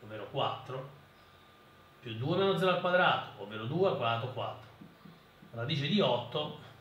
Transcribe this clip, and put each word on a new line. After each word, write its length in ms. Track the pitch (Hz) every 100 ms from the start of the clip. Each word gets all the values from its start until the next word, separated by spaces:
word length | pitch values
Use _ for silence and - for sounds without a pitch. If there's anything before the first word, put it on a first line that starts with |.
ovvero 220 | 107 110 101
quattro, 580 | 139 - - - 131 147 - - - - - - - - - - -
più 140 | 120
due 240 | 110 135 185
meno 180 | 196 170
zero 140 | 185
al 100 | 175
quadrato, 640 | 180 180 175 131 - -
ovvero 240 | 101 107 117
due 220 | 160 190
al 80 | -
quadrato, 300 | 117 117 120
quattro. 400 | 113 98 - - - - - - - - - -
Radice 340 | 117 123 151 143
di 140 | 202
otto, 580 | 139 120 - 156 151 - - -